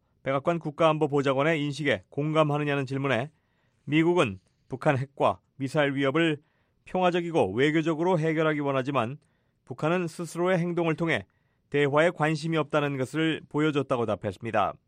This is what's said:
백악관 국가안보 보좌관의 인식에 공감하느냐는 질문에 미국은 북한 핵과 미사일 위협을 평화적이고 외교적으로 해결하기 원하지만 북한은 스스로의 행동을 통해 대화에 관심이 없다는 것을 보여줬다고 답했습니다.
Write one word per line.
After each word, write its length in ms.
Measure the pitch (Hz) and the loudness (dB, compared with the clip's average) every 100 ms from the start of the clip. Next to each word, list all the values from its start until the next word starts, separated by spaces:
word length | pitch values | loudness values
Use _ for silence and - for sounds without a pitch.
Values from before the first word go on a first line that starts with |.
| _ _ | _ _
백악관 340 | 131 139 175 170 | -4 -2 -2 -2
국가안보 520 | 160 139 160 156 151 | -4 0 2 2 0
보좌관의 520 | 143 139 135 151 160 | 0 0 2 0 0
인식에 420 | 147 139 139 104 - | -2 -2 -2 -2 -4
공감하느냐는 800 | - 151 156 151 147 147 143 135 | -6 -2 2 2 0 -2 -2 -4
질문에 420 | 135 139 117 147 _ _ _ _ _ | -4 -2 -2 -4 _ _ _ _ _
미국은 560 | - 151 165 175 127 92 _ _ - | -2 2 4 2 0 -2 _ _ -14
북한 300 | 127 156 131 | -4 0 0
핵과 420 | 135 - 127 95 _ - | -2 -2 0 -2 _ -10
미사일 360 | 135 156 143 | -4 0 0
위협을 480 | 139 135 151 165 147 _ _ _ _ - | 0 0 2 0 -2 _ _ _ _ -6
평화적이고 680 | 185 180 175 170 160 95 | 0 2 0 0 0 2
외교적으로 640 | 107 147 160 160 151 175 175 | 2 2 2 0 0 0 2
해결하기 440 | 160 160 156 151 | 0 0 0 0
원하지만 560 | 139 135 131 135 113 143 _ _ _ _ - | -2 -2 0 -2 -2 -6 _ _ _ _ -16
북한은 420 | 127 151 180 170 | -6 -2 -2 -4
스스로의 500 | - 170 165 180 185 | -8 -10 -2 0 2
행동을 380 | 175 170 170 156 | 0 0 0 0
통해 300 | 165 123 - _ _ _ _ | 0 -2 -4 _ _ _ _
대화에 400 | 143 143 147 170 | 0 2 4 2
관심이 480 | 170 151 156 160 160 | 2 -2 -2 -2 -2
없다는 400 | 147 151 143 139 | 0 0 0 -2
것을 440 | 127 156 160 143 - | -4 -2 -2 -2 -4
보여줬다고 560 | 147 156 143 131 127 110 | 0 0 0 0 0 0
답했습니다. 640 | 101 107 95 117 104 90 - | -2 -4 -8 -2 0 0 -2